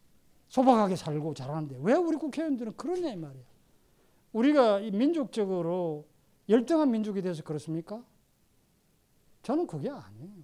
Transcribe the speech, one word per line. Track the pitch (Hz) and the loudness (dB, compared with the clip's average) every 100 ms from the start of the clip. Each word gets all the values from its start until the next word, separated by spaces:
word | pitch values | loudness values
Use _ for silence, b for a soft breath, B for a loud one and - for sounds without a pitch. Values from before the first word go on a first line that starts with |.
| _ _ _ _ _ | _ _ _ _ _
소박하게 | - 262 233 196 180 | 2 6 6 4 0
살고 | 160 151 156 | -2 -4 -4
잘하는데 | 139 131 156 151 127 | -6 -6 -6 -6 -4
왜 | 160 | 2
우리 | 311 339 311 | 2 2 -2
국회의원들은 | 311 285 320 254 226 - | -4 -4 -4 -4 -6 -8
그러냐 | 269 370 330 | -6 -4 -4
이 | 190 | -6
말이야. | 147 135 120 _ _ _ b b b b _ | -10 -14 -20 _ _ _ b b b b _
우리가 | 220 269 302 233 196 | 2 4 6 6 4
이 | 220 | 0
민족적으로 | 196 277 330 254 226 196 185 165 180 175 151 - _ _ _ - | 0 2 2 -2 -2 -2 0 0 -2 -2 -6 -10 _ _ _ 2
열등한 | 233 233 320 294 | 2 4 2 2
민족이 | 220 214 196 | 2 -2 -4
돼서 | 185 160 | -4 -6
그렇습니까? | - 151 - 160 165 214 233 _ _ _ _ _ _ _ _ _ _ _ _ _ | -6 -8 -6 -8 -8 -14 -16 _ _ _ _ _ _ _ _ _ _ _ _ _
저는 | - 302 349 | -2 -2 -2
그게 | 151 190 | -4 -6
아니에요. | 269 98 104 170 202 | -8 -14 -18 -18 -18